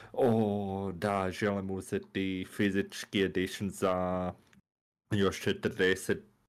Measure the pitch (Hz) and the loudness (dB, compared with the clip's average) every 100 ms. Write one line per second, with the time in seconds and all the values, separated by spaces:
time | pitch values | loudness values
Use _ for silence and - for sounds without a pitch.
0 | - - 127 113 107 104 98 95 98 87 | -8 2 4 4 2 0 -2 -4 -4 -2
1 | 104 101 95 92 104 101 95 95 92 98 | 0 2 0 0 0 0 -2 -6 -4 -6
2 | - 95 95 92 92 - 104 98 95 - | -4 -2 -2 -2 -6 0 2 2 -2 -6
3 | - 104 92 90 92 - 101 - 95 92 | -4 0 2 2 -2 -2 -6 0 0 2
4 | 90 92 90 - _ - _ _ _ _ | 0 0 -2 -6 _ -20 _ _ _ _
5 | _ 107 95 - - 98 104 - 92 95 | _ 2 2 2 -2 -2 -4 2 2 2
6 | - 101 - _ | 0 -4 -6 _